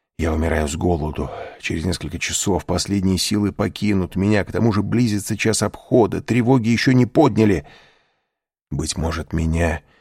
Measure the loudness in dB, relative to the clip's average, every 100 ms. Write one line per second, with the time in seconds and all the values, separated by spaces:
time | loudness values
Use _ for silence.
0 | _ -6 -2 0 0 0 -2 -2 0 0
1 | -2 -6 -8 -10 -14 -14 -8 -4 -4 -4
2 | -6 -8 -6 -4 0 -2 0 -4 0 0
3 | 0 0 0 0 -2 -2 -4 -2 0 0
4 | 0 0 2 2 0 0 2 2 0 0
5 | 0 0 -4 -2 0 0 -2 -4 0 4
6 | 4 0 0 0 4 2 2 2 4 4
7 | 4 4 4 4 2 2 -4 -20 -20 _
8 | _ _ _ _ _ _ _ -6 -6 -4
9 | -4 -4 -4 -2 0 2 0 -2 -8 _